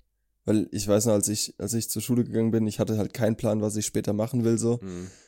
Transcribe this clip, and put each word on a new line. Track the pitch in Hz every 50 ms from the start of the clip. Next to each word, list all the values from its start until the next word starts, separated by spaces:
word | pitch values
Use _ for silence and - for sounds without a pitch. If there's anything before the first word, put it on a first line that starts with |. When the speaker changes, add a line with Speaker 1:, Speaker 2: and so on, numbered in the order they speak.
| _ _ _ _ _ _ _ _ -
Speaker 1:
Weil | - 107 107 90 -
ich | - 104 101 104
weiß | 101 107 107 117
noch, | 104
als | 104 101 107
ich, | 107 - - - - -
als | 92 104 117
ich | 117 110 -
zur | - 110
Schule | 107 - 120 120 117
gegangen | - - 113 113 113
bin, | 107 113 110 107
ich | 101 -
hatte | 107 95 110 107
halt | 98 - -
keinen | - 117 104 113
Plan, | - - 110 107 110
was | 104 107 101
ich | 107 107
später | - - 101 - - 104
machen | 104 107 120 - 120 113
will, | 113 117 107
so. | 113 117 120 120
Speaker 2:
Mhm. | 98 95 90 87 92 95 - - _